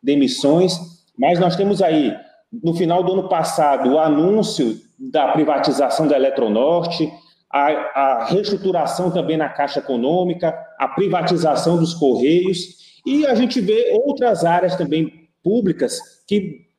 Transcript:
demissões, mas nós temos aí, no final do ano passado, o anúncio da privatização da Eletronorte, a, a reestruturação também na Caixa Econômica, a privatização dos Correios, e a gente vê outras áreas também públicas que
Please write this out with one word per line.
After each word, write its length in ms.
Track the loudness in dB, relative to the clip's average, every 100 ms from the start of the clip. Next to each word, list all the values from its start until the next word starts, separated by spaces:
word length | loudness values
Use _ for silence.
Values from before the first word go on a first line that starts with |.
demissões, 760 | 2 2 2 0 2 4 2 0 -10 -20 _ -2
mas 200 | 0 2
nós 180 | 2 2
temos 260 | 0 2
aí, 320 | 2 2 0 -4 -14 _ _
no 220 | -6 -4
final 300 | 0 0 0
do 100 | 0
ano 160 | -2 0
passado, 640 | -2 -2 0 2 2 2
o 80 | 2
anúncio 800 | 2 2 2 2 0 0 -2 -2 -12 _
da 300 | -6 -2 0
privatização 800 | 0 0 0 0 0 0 2 2
da 80 | 2
Eletronorte, 960 | 2 0 0 2 2 0 -2 -4 -6 -6 _ _ _
a, 140 | 0 0
a 560 | 0 -4 -2 0 0 0
reestruturação 800 | -2 -2 -4 -2 -2 -2 -2 -2
também 260 | -2 -2 -2
na 140 | -2
Caixa 300 | -2 -4 -4
Econômica, 760 | -4 -2 0 0 -2 -2 -4 -4 -12 -6
a 100 | -6
privatização 880 | -2 -2 0 0 0 0 0 0 0
dos 160 | 0
Correios, 920 | 0 2 2 4 2 2 -4 -6 -18 -20 _
e 220 | -4 0 2
a 80 |
gente 260 | 2 0 0
vê 320 | 0 0 2 0 0
outras 360 | 0 0 2
áreas 320 | 2 2 0
também 540 | -2 -2 -2 -2 -6 _ _
públicas 580 | -2 0 0 0 -4 -6 -14 _ _
que 380 | -2 -2 -12 _